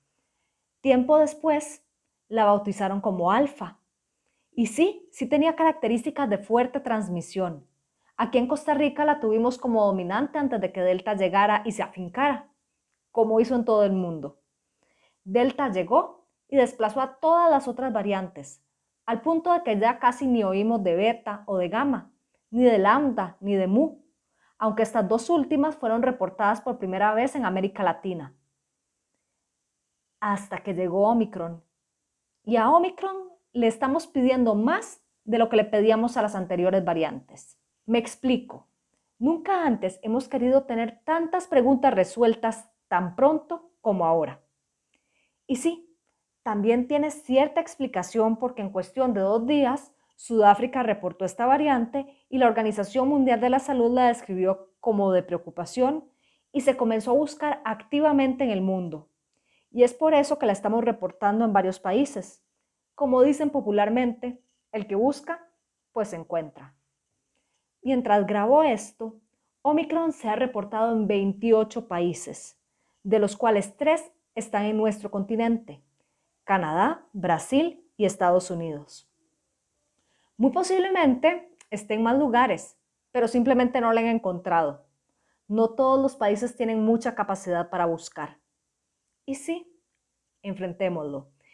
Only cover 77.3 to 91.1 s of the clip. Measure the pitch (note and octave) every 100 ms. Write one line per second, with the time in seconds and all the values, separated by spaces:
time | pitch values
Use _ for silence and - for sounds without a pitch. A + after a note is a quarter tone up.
77.3 | D#3+ - C4+ E4+ - _ - G3 G3+ F3+
78.3 | F3+ F3+ E3+ E3 D3 D3 - _ _ _
79.3 | _ _ _ _ _ _ _ _ _ _
80.3 | - C4+ E4+ F#4 F#4 F#4+ F#4+ D4 B3+ D4+
81.3 | F4+ - _ _ G#3 G#3 G#3+ A3+ C4 C#4+
82.3 | A#3+ A#3+ F3 - _ _ _ _ B3 A#3
83.3 | B3 A#3 B3 B3 B3+ A#3 A3+ A3+ A#3 F#3+
84.3 | F3 F#3 E3 D3 C#3 _ _ _ _ _
85.3 | _ - G#3+ A3+ A3+ C4 C4+ C4+ C4+ G#3
86.3 | G#3 A#3+ - A3+ A3 A3 A3+ A#3+ A#3 G3+
87.3 | F#3+ F#3 E3+ E3+ F3+ E3+ E3 - - D3+
88.3 | - _ _ _ _ _ _ _ _ -
89.3 | C4+ - E4+ - _ _ _ _ _ _
90.3 | _ G3 F3+ F#3 F3 F#3 E3 D3